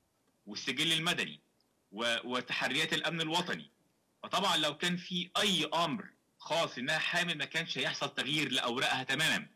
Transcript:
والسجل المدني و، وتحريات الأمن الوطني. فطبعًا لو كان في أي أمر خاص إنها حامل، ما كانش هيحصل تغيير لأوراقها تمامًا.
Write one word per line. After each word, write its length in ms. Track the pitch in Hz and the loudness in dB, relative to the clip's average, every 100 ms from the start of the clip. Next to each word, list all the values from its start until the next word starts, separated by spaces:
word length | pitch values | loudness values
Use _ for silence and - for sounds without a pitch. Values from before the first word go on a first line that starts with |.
| _ _ _ _ 101 | _ _ _ _ -14
والسجل 460 | 104 - 131 160 | -6 -4 0 2
المدني 460 | 160 170 165 85 73 _ _ _ _ _ | 2 2 0 -2 -6 _ _ _ _ _
و، 240 | 101 117 117 | -2 0 0
وتحريات 720 | 117 123 120 - 131 135 160 | 0 -2 -2 -2 0 0 0
الأمن 280 | 160 156 165 | 0 0 -2
الوطني. 500 | 156 170 170 90 - _ _ _ _ _ | 0 0 0 -4 -8 _ _ _ _ _
فطبعًا 340 | 110 175 202 156 | -4 0 2 2
لو 200 | 151 147 | 2 0
كان 200 | - 180 | 0 -2
في 320 | - 180 175 196 | -2 -4 -2 0
أي 280 | 208 151 151 | 2 2 2
أمر 440 | 160 165 117 - - _ - | 2 2 0 -6 -18 _ -14
خاص 400 | - 160 156 123 | -2 0 0 -2
إنها 200 | 131 156 | -2 0
حامل، 380 | - 170 175 156 | 2 0 0 -2
ما 80 | 139 | -4
كانش 320 | 160 165 - | -4 -2 -2
هيحصل 360 | 151 156 139 - | -2 -2 -4 -2
تغيير 360 | 120 156 135 | 0 0 2
لأوراقها 520 | 127 123 120 120 127 | 0 0 2 2 2
تمامًا. 440 | 131 135 156 101 - | 0 2 4 2 -2